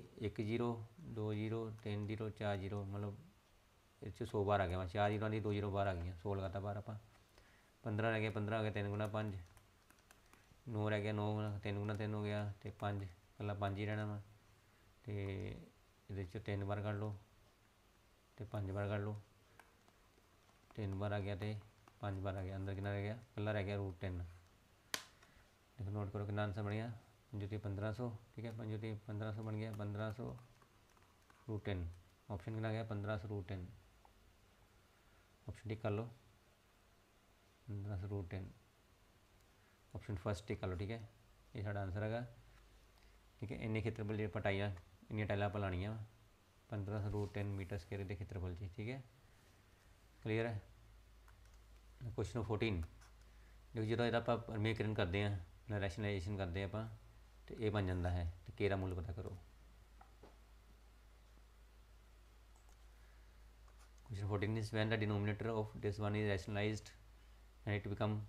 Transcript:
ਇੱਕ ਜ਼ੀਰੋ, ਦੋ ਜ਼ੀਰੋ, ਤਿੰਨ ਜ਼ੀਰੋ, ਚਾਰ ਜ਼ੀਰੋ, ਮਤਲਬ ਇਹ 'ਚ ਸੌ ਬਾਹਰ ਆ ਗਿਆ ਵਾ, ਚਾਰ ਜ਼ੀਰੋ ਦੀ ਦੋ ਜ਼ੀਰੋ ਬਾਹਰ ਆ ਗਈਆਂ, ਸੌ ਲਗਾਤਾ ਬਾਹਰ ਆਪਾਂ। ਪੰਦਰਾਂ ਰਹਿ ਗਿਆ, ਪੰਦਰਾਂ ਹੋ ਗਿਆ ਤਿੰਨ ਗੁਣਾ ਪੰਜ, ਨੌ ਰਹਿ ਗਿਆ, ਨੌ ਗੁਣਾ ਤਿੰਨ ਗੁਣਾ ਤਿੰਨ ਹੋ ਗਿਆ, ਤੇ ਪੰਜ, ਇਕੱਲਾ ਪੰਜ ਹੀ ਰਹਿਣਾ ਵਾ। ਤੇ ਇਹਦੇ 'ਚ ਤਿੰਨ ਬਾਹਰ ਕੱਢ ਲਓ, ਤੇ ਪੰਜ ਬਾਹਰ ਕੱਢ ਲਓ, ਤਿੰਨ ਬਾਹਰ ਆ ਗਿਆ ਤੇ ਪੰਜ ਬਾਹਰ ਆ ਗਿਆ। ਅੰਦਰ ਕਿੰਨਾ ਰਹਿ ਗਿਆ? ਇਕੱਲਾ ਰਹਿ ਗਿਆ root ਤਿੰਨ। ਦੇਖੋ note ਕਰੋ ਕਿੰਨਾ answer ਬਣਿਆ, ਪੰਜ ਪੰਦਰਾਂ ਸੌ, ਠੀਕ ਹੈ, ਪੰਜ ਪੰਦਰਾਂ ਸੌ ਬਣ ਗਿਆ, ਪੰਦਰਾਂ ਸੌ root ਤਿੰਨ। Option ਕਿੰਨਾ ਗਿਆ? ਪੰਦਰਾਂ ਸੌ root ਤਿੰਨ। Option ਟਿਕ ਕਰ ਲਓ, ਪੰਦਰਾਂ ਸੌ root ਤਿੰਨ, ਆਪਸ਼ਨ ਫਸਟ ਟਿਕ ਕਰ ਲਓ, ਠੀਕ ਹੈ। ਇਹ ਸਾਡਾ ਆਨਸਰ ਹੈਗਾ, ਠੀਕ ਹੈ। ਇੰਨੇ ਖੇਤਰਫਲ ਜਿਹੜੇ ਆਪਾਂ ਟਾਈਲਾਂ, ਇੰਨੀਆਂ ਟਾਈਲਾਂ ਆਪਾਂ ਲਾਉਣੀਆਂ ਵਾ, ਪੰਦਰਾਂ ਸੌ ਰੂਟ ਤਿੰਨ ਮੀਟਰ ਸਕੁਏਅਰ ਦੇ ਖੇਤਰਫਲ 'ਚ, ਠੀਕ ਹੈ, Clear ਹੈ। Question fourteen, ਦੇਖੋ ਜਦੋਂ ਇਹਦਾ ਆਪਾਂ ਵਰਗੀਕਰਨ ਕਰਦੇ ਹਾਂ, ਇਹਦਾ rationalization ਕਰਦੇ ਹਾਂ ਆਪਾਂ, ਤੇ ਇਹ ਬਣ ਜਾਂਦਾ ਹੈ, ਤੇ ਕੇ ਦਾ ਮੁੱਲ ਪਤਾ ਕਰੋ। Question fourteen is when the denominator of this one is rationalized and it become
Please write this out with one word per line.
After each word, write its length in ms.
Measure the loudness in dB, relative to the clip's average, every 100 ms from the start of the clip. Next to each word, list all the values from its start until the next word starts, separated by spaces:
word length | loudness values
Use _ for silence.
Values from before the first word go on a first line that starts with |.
| -2 -4
ਇੱਕ 200 | -2 0
ਜ਼ੀਰੋ, 460 | 2 4 2 0 -6 -12 -8
ਦੋ 180 | -2 0
ਜ਼ੀਰੋ, 360 | 0 0 0 -2 -4
ਤਿੰਨ 240 | -4 -2 0
ਜ਼ੀਰੋ, 220 | -2 -2
ਚਾਰ 260 | 0 0 0
ਜ਼ੀਰੋ, 280 | 0 -2
ਮਤਲਬ 320 | -2 -2 -4 -6 -12 -20 -20 -20 -20 -20 -20 -12
ਇਹ 80 | -10
'ਚ 120 | -6
ਸੌ 220 | 0 4
ਬਾਹਰ 160 | 6 6
ਆ 60 | 6
ਗਿਆ 120 | 2
ਵਾ, 80 | 0
ਚਾਰ 240 | 4 4
ਜ਼ੀਰੋ 180 | 4 2
ਦੀ 120 | 2
ਦੋ 120 | 2
ਜ਼ੀਰੋ 180 | 2 4
ਬਾਹਰ 160 | 4 4
ਆ 80 |
ਗਈਆਂ, 200 | 2 -2 -2
ਸੌ 180 | 0
ਲਗਾਤਾ 260 | 0 0 -2
ਬਾਹਰ 160 | -2 -4
ਆਪਾਂ। 200 | -4 -8 -10 -20 -20 -20 -20 -20 -20 -8
ਪੰਦਰਾਂ 260 | -2 4 4
ਰਹਿ 100 | 4
ਗਿਆ, 100 | 4
ਪੰਦਰਾਂ 280 | 2 2 2
ਹੋ 40 |
ਗਿਆ 100 | 2
ਤਿੰਨ 160 | 2 2
ਗੁਣਾ 180 | 2 2
ਪੰਜ, 300 | 0 0 -2 -8 -18 -20 -20 -20 -20 -20 -20 -20 -20 -20 -16 -2
ਨੌ 200 | 2 4
ਰਹਿ 120 | 4
ਗਿਆ, 100 | 2
ਨੌ 200 | 2 2
ਗੁਣਾ 240 | 2 0 0
ਤਿੰਨ 160 | 0 0
ਗੁਣਾ 160 | 0
ਤਿੰਨ 200 | 0 0
ਹੋ 80 | 0
ਗਿਆ, 300 | 0 0 0 -4
ਤੇ 100 | -8
ਪੰਜ, 320 | -4 -2 0
ਇਕੱਲਾ 520 | -4 -10 -16 -6 -2
ਪੰਜ 240 | 0 0 2
ਹੀ 80 | 0
ਰਹਿਣਾ 200 | 0 0
ਵਾ। 140 | -4 -8 -18 -20 -20 -20 -20 -20 -14
ਤੇ 100 | -6 -2 -2 -2 -4 -6 -12 -20 -20 -18 -8
ਇਹਦੇ 140 | -4
'ਚ 140 | -4 -4
ਤਿੰਨ 260 | -2 0
ਬਾਹਰ 180 | 2 0
ਕੱਢ 140 | 0 0
ਲਓ, 200 | -2 -4 -10 -20 -20 -20 -20 -20 -20 -20 -20 -20 -16 -10
ਤੇ 60 |
ਪੰਜ 260 | -4 -2 0
ਬਾਹਰ 180 | 0 2
ਕੱਢ 120 | 2
ਲਓ, 200 | 0 -4 -8 -20 -20 -20 -20 -20 -20 -20 -20 -20 -20 -20 -20 -20 -12
ਤਿੰਨ 200 | -4 -2
ਬਾਹਰ 180 | 0 0
ਆ 80 | 0
ਗਿਆ 160 | 0 -2
ਤੇ 200 | -2 -4 -8 -18 -20 -6
ਪੰਜ 200 | -4 -2
ਬਾਹਰ 160 | 0 -2
ਆ 60 |
ਗਿਆ। 140 | -2 -2
ਅੰਦਰ 180 | -2
ਕਿੰਨਾ 180 | -2 0
ਰਹਿ 100 | 0
ਗਿਆ? 120 | 0
ਇਕੱਲਾ 380 | -4 -6 -2 0
ਰਹਿ 120 | 2
ਗਿਆ 120 | 2 0
root 220 | -2 -2
ਤਿੰਨ। 240 | -2 -2 -4 -10 -20 -20 -20 -20 -6 -6 -6 -20 -20 -20 -20 -20 -16 -8
ਦੇਖੋ 120 | -4
note 200 | -2 -2
ਕਰੋ 160 | -2 0
ਕਿੰਨਾ 160 | 0
answer 200 | 0 0
ਬਣਿਆ, 280 | 0 0 -2 -6 -14 -20 -10
ਪੰਜ 220 | -6 -4
ਪੰਦਰਾਂ 380 | -2 -2 0 0
ਸੌ, 180 | 0 -2 -4 -10
ਠੀਕ 100 | -8
ਹੈ, 60 | -6
ਪੰਜ 220 | -4 -4 -2 -2 -4 -4
ਪੰਦਰਾਂ 260 | -4 -2
ਸੌ 100 | -2
ਬਣ 140 | -2 -2
ਗਿਆ, 160 | -2
ਪੰਦਰਾਂ 380 | -2 -2 0 -2
ਸੌ 240 | -2 -6 -8 -12 -20 -20 -20 -20 -20 -20 -20 -20 -14 -6
root 160 | -4
ਤਿੰਨ। 220 | 0 0 -2 -6 -16 -18 -8
Option 240 | -6 -4
ਕਿੰਨਾ 180 | -2 0
ਗਿਆ? 120 | 0
ਪੰਦਰਾਂ 340 | -2 -2 0 -2
ਸੌ 100 | -2
root 180 | -4 -4
ਤਿੰਨ। 180 | -4 -6 -12 -20 -20 -20 -20 -20 -20 -20 -20 -20 -20 -20 -20 -20 -20 -20 -16 -12
Option 220 | -8 -4
ਟਿਕ 120 | -2
ਕਰ 100 | 2
ਲਓ, 180 | 0 -2 -8 -20 -20 -20 -20 -20 -20 -20 -20 -20 -20 -20 -20 -20 -16 -6
ਪੰਦਰਾਂ 320 | -4 -2 -2
ਸੌ 100 | -2
root 200 | -2 -2
ਤਿੰਨ, 200 | -4 -6 -10 -20 -20 -20 -20 -20 -20 -20 -20 -20 -20 -20 -20 -14
ਆਪਸ਼ਨ 220 | -10 -6 -4
ਫਸਟ 300 | -2 -2 -2
ਟਿਕ 140 | -4
ਕਰ 80 | -2
ਲਓ, 80 | -2
ਠੀਕ 140 | -2
ਹੈ। 100 | -4 -8 -16 -20 -20 -12
ਇਹ 80 | -6
ਸਾਡਾ 200 | -2 -2
ਆਨਸਰ 200 | -2 0
ਹੈਗਾ, 220 | 0 -2 -4 -10 -20 -20 -20 -20 -20 -20 -20 -20 -20 -10
ਠੀਕ 120 | -6
ਹੈ। 40 | -2
ਇੰਨੇ 240 | 0 2
ਖੇਤਰਫਲ 360 | 0 0 0 0
ਜਿਹੜੇ 80 |
ਆਪਾਂ 180 | 0 2
ਟਾਈਲਾਂ, 280 | 2 4 2 -2 -10 -20 -4
ਇੰਨੀਆਂ 160 | 0 2
ਟਾਈਲਾਂ 200 | 4 4
ਆਪਾਂ 140 | 2
ਲਾਉਣੀਆਂ 300 | 2 2 0
ਵਾ, 120 | -2 -8 -14 -20 -20 -20 -20 -6
ਪੰਦਰਾਂ 320 | -4 0 0
ਸੌ 80 | 0
ਰੂਟ 220 | 0 0
ਤਿੰਨ 140 | 0 0
ਮੀਟਰ 240 | -2 -2 -4
ਸਕੁਏਅਰ 260 | -4 -4
ਦੇ 120 | -2 -4
ਖੇਤਰਫਲ 380 | -4 -4 -2
'ਚ, 140 | -2 -6 -4
ਠੀਕ 120 | -4
ਹੈ, 140 | -4 -8 -18 -20 -20 -20 -20 -20 -20 -20 -20 -20 -8
Clear 240 | 0 2 2
ਹੈ। 140 | -2 -6 -16 -20 -20 -20 -20 -20 -20 -20 -20 -20 -20 -20 -12 -6
Question 280 | -2 -2 0
fourteen, 380 | 2 4 4 4 0 -6 -20 -20 -20 -20 -20 -20 -6
ਦੇਖੋ 100 | 0 4
ਜਦੋਂ 200 | 4 6
ਇਹਦਾ 120 | 4
ਆਪਾਂ 180 | 4 2
ਵਰਗੀਕਰਨ 560 | 2 2 4 4 2
ਕਰਦੇ 280 | 4 4 4
ਹਾਂ, 60 | 4
ਇਹਦਾ 500 | 2 -4 -12 -2 0
rationalization 560 | 0 0 2 2 0 0
ਕਰਦੇ 240 | 0 0
ਹਾਂ 60 | 0
ਆਪਾਂ, 200 | -2 -4 -8 -16 -20 -20 -18 -10
ਤੇ 100 | 0
ਇਹ 120 | 2
ਬਣ 160 | 4 4
ਜਾਂਦਾ 240 | 4 4
ਹੈ, 140 | 4 2 -2 -8
ਤੇ 60 | 2
ਕੇ 120 | 4
ਦਾ 80 | 4
ਮੁੱਲ 180 | 2
ਪਤਾ 180 | 0 -2
ਕਰੋ। 240 | -4 -6 -8 -12 -20 -20 -20 -20 -20 -20 -20 -20 -20 -20 -20 -20 -20 -20 -20 -20 -20 -20 -20 -20 -20 -20 -20 -20 -20 -20 -20 -20 -20 -20 -20 -20 -20 -20 -20 -20 -20 -20 -20 -20 -20 -20 -18 -18 -16 -6
Question 220 | -2 2
fourteen 300 | 4 4 2
is 100 | 4
when 180 | 4 6
the 40 | 6
denominator 500 | 6 4 4 2 2
of 180 | 2 0 0
this 140 | 0 2
one 180 | 2 4
is 100 | 4
rationalized 600 | 2 2 2 2 2 -4 -16 -20 -20 -20 -20 -20 -6
and 120 | 0 0
it 100 | 0
become 200 | 2 2 2